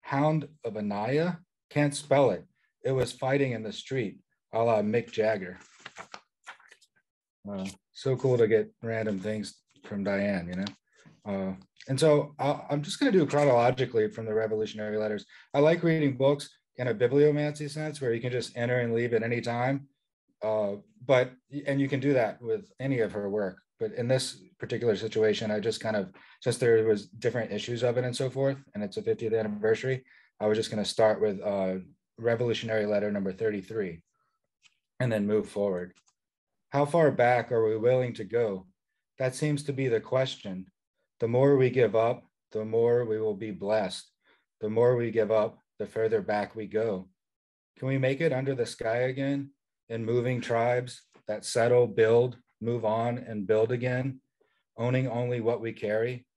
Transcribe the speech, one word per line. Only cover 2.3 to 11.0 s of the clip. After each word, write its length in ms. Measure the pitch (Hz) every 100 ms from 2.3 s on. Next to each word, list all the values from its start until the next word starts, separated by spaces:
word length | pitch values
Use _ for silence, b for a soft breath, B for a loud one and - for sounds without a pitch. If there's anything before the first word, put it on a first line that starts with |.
it. 140 | 90 - _ _ _
It 80 | -
was 220 | 131 123
fighting 400 | - 131 143 135
in 100 | 117
the 80 | 110
street, 460 | - - 135 104 - _ _ _
a 100 | 110
la 200 | 117 110
Mick 280 | 104 117 113
Jagger." 480 | - 107 107 92 92 - - - - - - _ _ - - _ - _ _ _ _ _ _ 101
Uh, 160 | 101 95 - _
so 240 | - 139 123
cool 200 | 131 123
to 80 | 110
get 280 | 110 107 _
random 380 | 117 113 107 98
things 420 | 104 107 101 - _ _ -
from 180 | 104
Diane, 460 | 101 98 101 95 85
you 60 | 90
know? 100 | 101 - _ b